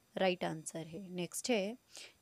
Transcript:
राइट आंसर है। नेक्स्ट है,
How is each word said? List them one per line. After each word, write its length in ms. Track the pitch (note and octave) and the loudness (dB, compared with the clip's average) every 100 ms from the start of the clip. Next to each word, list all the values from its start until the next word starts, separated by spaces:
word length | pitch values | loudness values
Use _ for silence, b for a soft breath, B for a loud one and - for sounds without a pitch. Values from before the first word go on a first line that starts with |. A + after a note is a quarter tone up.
| _ F#3+ | _ 4
राइट 260 | F#3+ F3+ | 4 4
आंसर 440 | F3 D#3+ - E3 D#3 | 0 -2 -6 -8 -8
है। 200 | E3+ F3+ | -10 -6
नेक्स्ट 400 | F3+ E3+ - - | -4 -4 -2 2
है, 280 | A3 G3 B3+ _ B B B | 2 2 -4 _ B B B